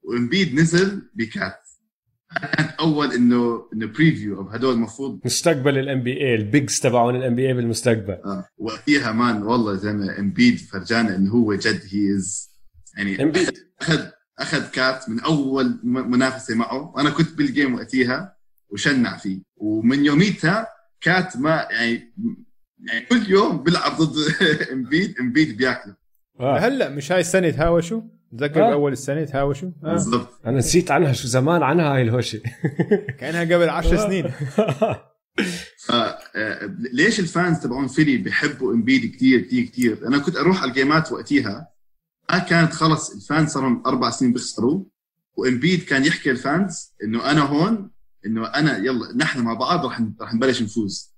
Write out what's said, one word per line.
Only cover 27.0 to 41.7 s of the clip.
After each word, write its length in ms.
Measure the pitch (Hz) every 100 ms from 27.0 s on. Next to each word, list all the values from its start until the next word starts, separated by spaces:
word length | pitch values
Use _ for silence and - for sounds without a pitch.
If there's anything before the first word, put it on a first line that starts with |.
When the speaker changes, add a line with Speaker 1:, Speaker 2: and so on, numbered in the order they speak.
| 143
Speaker 3:
هاي 80 | 180
السنة 300 | 170 190 175
تهاوشوا؟ 520 | 127 165 170 170 226 220 _ _ 113
تذكر 280 | 143 151 214
Speaker 2:
آه. 40 |
Speaker 3:
بأول 220 | 147 147
السنة 340 | 127 - 143 147
تهاوشوا؟ 460 | 135 139 143 185 170
آه. 80 | 156
Speaker 1:
بالضبط. 480 | 165 - 120 - - 117
Speaker 2:
أنا 120 | 131
نسيت 340 | 117 170 -
عنها 220 | 143 160
شو 140 | 120 131
زمان 360 | 127 139 175
عنها 320 | 135 170 156 139
هاي 60 |
الهوشة. 400 | 117 123 113 107 117 - 151 -
<laughs> 400 | 170 196 202 -
Speaker 3:
كأنها 220 | 131 165
قبل 280 | 170 175 170
عشر 240 | 139 160
Speaker 2:
آه. 140 | 180 208
Speaker 3:
سنين. 180 | 190 135
Speaker 2:
<laughs> 80 | 127 139 - 208 135 220 147 _ _ _ - 185 175 - _ -
Speaker 1:
آه، 280 | 120 110 - - -
آه، 400 | 107 - 101 92 117
ليش 260 | 123 190 220
الفانز 400 | 165 165 180 160
تبعون 280 | 135 123 135
فيلي 300 | - 147 123
بيحبوا 560 | 98 - 147 - 95
إمبيد 420 | 117 110 131 113 -
كتير، 260 | 131 127
كتير، 240 | - 127 117
كتير؟ 420 | - 120 107 110
أنا 100 | 143
كنت 180 | 143 160
أروح 260 | 147 185
على 80 | 131
الجيمات 420 | 120 135 156 156
وقتها، 560 | 120 - 143 113 101 160